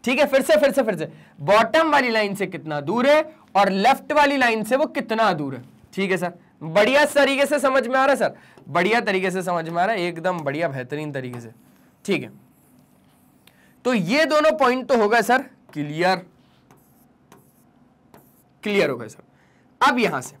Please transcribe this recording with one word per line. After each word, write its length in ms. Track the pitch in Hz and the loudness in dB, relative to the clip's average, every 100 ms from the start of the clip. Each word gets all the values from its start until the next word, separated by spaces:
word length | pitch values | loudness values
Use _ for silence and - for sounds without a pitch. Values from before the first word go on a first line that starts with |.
ठीक 160 | - 262 | -2 0
है, 60 | 285 | 2
फिर 160 | 269 | 2
से, 160 | 262 302 | 4 4
फिर 140 | 285 | 4
से, 120 | 277 | 2
फिर 120 | 220 175 | 0 -2
से, 120 | 151 - - - | -8 -12 -20 -10
बॉटम 500 | 147 208 226 311 320 | 2 4 4 2 2
वाली 180 | 294 254 | 2 2
लाइन 260 | 220 202 196 | 0 -2 -4
से 120 | 185 | -6
कितना 340 | 165 156 147 | -8 -6 -6
दूर 260 | 135 226 262 | -2 0 4
है 140 | 302 311 - _ 190 | 4 2 -14 _ 0
और 140 | 196 | 2
लेफ्ट 420 | 190 220 269 - | 2 2 2 0
वाली 260 | 302 285 285 | 2 2 2
लाइन 260 | 240 220 | 0 0
से 120 | 214 262 | -2 -2
वो 100 | 302 | 0
कितना 440 | 294 - 220 220 | -4 -4 0 0
दूर 220 | 165 139 127 | 0 -6 -10
है। 80 | - _ _ | -18 _ _
ठीक 180 | - 190 | -6 -2
है 60 | 180 | -2
सर, 160 | 175 175 _ _ | -4 -8 _ _
बढ़िया 420 | 160 175 220 269 285 | -4 0 2 2 2
तरीके 400 | 277 269 269 277 | 2 0 2 0
से 140 | 294 | 0
समझ 280 | 262 262 233 | 0 0 0
में 80 | 262 | 0
आ 80 | 269 | 2
रहा 80 | |
है 60 | 240 | 2
सर, 160 | 185 - - - - | -2 -6 -20 -20 -6
बढ़िया 300 | 151 180 233 | -2 0 0
तरीके 300 | 202 190 185 | 0 -2 -2
से 100 | 180 | -4
समझ 260 | 180 175 160 | -4 -4 -4
में 120 | 170 | -2
आ 40 | 190 | -2
रहा 100 | 220 | -2
है, 60 | |
एकदम 380 | 175 165 175 180 | -4 -4 -4 -4
बढ़िया, 280 | 143 143 165 | -6 -4 -4
बेहतरीन 440 | 135 123 147 151 | -6 -10 -10 -8
तरीके 280 | 135 127 120 | -10 -10 -14
से। 120 | 117 113 _ _ _ _ - | -16 -20 _ _ _ _ -6
ठीक 180 | 170 | -6
है, 80 | 117 - _ _ _ _ _ _ _ _ _ _ _ _ _ _ 240 | -6 -18 _ _ _ _ _ _ _ _ _ _ _ _ _ _ -2
तो 80 | |
ये 320 | 240 170 277 311 | -2 0 0 2
दोनों 260 | 302 311 311 | 2 2 2
पॉइंट 300 | 262 254 254 | 0 0 0
तो 100 | 247 | 2
हो 120 | 208 | 4
गए 120 | 233 | 2
सर 240 | 220 254 269 _ _ | 2 0 -2 _ _
क्लियर, 520 | 151 147 151 180 185 180 _ _ _ _ - _ _ _ _ _ - _ _ _ _ _ _ _ - _ _ _ _ | -8 -8 -2 0 0 -6 _ _ _ _ -20 _ _ _ _ _ -20 _ _ _ _ _ _ _ -20 _ _ _ _
क्लियर 260 | 214 202 151 | -2 0 0
हो 80 | 123 | -4
गए 100 | 110 | -12
सर। 160 | - _ _ _ _ _ _ | -18 _ _ _ _ _ _
अब 180 | 269 247 | 0 2
यहां 220 | 196 143 | -2 -2
से 140 | - - | -8 -20